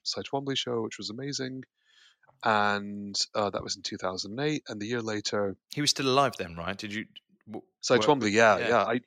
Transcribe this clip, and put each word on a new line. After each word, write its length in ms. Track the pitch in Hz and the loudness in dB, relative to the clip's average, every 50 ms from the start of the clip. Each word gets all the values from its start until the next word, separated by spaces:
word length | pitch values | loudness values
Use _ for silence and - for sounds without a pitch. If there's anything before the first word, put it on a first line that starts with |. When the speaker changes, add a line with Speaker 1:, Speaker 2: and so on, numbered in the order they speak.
| - | -8
Speaker 1:
Cy 180 | - - 104 | -8 -6 -6
Twombly 360 | 95 - - 139 139 135 135 127 | -8 -4 -4 -4 -4 -2 -4 -4
show, 240 | - 127 120 117 | -2 -2 -2 -4
which 160 | 110 104 - - | -4 -4 -6 -8
was 120 | 101 101 | -10 -10
amazing. 540 | 107 123 135 143 135 131 131 131 131 131 127 _ _ _ _ _ _ _ - _ _ _ _ _ _ _ - | -10 -8 -8 -8 -6 -6 -6 -6 -8 -10 -14 _ _ _ _ _ _ _ -20 _ _ _ _ _ _ _ 0
And, 720 | 113 110 104 104 104 101 101 101 101 104 101 101 101 98 - - - - | 0 2 2 2 2 0 0 -4 -6 -8 -8 -8 -8 -4 -4 -4 -2 -2
uh, 160 | 107 104 98 | -2 -2 0
that 140 | 92 - - | -2 -4 -6
was 140 | - - 101 | -6 -10 -8
in 40 | |
two 160 | - - 110 - | -8 -10 -10 -6
thousand 420 | - 92 92 92 - 95 104 127 | -6 -6 -4 -4 -6 -8 -6 -4
eight, 240 | 147 151 151 143 - - | -2 -2 -2 -4 -4 -8
and 120 | 117 104 | -8 -6
the 80 | 104 107 | -4 -4
year 140 | 120 120 | -2 -2
later 540 | 110 113 107 104 104 - - 104 101 98 95 _ _ - - | -2 -2 -4 -4 -4 -2 -2 0 0 0 -2 _ _ -12 -6
Speaker 2:
He 80 | 143 | -2
was 80 | 147 139 | 0 0
still 180 | - - 139 135 | 0 0 0 2
alive 260 | 127 139 143 127 - - | 4 4 4 2 2 -2
then, 180 | 92 87 82 | -10 -10 -8
right? 220 | 85 85 90 101 98 | -8 -6 -6 -6 -6
Did 160 | - 104 101 | -8 -8 -8
you 120 | 107 - _ - - _ _ _ _ _ - | -8 -8 _ -14 -20 _ _ _ _ _ -14
w-, 180 | 107 - - _ _ _ | -14 -14 -14 _ _ _
Speaker 1:
Cy 160 | - - 127 117 | 0 4 4 4
Speaker 2:
work 80 | 107 | 8
Speaker 1:
Twombly, 160 | - 147 135 113 | 6 4 6 4
Speaker 2:
with 100 | 104 98 | 2 6
Speaker 1:
yeah, 240 | 110 117 110 101 90 | 8 8 8 8 6
Speaker 2:
Yeah. 100 | - 110 | 4 2
Speaker 1:
yeah. 160 | 120 110 98 | 4 4 4
I, 180 | - 117 123 - | 4 2 -2 0